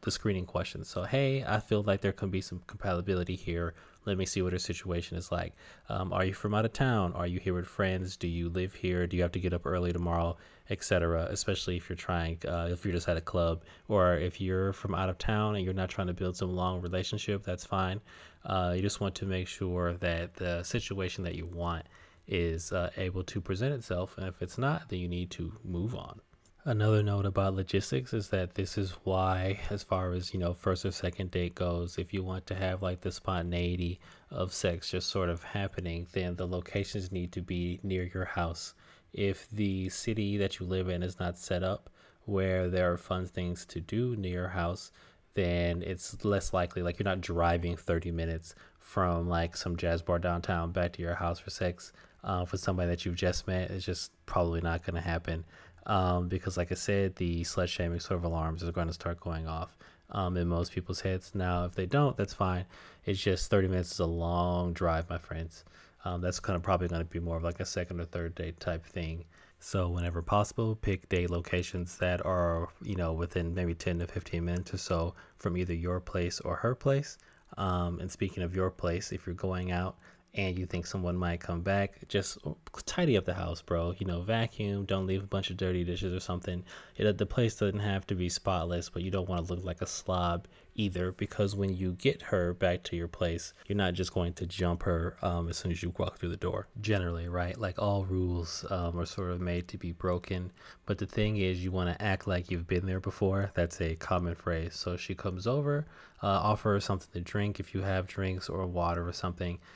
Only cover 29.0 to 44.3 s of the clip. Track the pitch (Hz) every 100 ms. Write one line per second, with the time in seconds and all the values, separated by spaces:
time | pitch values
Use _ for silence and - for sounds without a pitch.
29 | 95 92 92 92 95 98 - 101 - 92
30 | 92 90 87 95 87 85 98 90 95 -
31 | 90 - 92 90 87 - 90 85 87 -
32 | 90 98 92 90 - 92 95 92 92 90
33 | 92 - - 90 87 87 87 90 87 90
34 | - - - 87 92 - 95 85 - 92
35 | - 98 87 82 - 101 98 - 87 85
36 | 87 98 90 87 90 90 - 101 98 107
37 | 92 92 90 - 87 90 87 87 98 92
38 | 90 92 92 - 85 85 - - - -
39 | _ - 98 95 - 107 101 95 92 -
40 | - 110 101 101 95 - 90 92 90 87
41 | 90 - 90 90 - 90 92 104 - -
42 | - _ - 98 95 92 90 90 90 87
43 | - 92 90 - 90 87 - 85 80 107
44 | 123 110 92